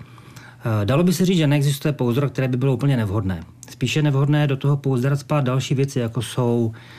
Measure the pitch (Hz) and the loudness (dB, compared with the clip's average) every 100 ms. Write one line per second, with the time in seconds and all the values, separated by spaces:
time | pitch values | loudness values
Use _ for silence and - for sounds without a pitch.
0 | - - - - - - 117 107 101 139 | -12 -20 -20 -20 -20 -10 -4 -2 0 2
1 | 180 160 185 185 147 147 143 139 156 143 | 2 2 2 2 4 2 2 0 -2 0
2 | 123 120 139 - 131 127 139 120 143 127 | 0 0 0 -2 -2 0 0 2 2 2
3 | 107 104 95 87 - - - - 123 156 | 0 -2 -2 -4 -8 -18 -20 -6 -4 0
4 | 147 135 143 147 147 135 139 143 139 127 | 0 2 2 2 2 0 0 0 0 0
5 | 135 143 - 151 127 131 - 127 139 131 | 0 -2 0 0 0 0 0 0 0 -2
6 | 117 120 110 - 120 120 113 113 - | -4 -4 -6 -2 0 2 0 -4 -14